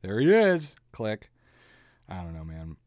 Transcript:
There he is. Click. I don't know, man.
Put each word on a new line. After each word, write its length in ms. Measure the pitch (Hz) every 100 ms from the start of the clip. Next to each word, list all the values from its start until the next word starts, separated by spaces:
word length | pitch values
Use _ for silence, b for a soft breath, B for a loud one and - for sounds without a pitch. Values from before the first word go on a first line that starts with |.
There 180 | 92 107
he 100 | 147
is. 460 | 220 208 175 151 - _
Click. 380 | - 110 107 - b b b b b b b -
I 80 | 92
don't 180 | 85
know, 100 | 160
man. 320 | 80 80 - 151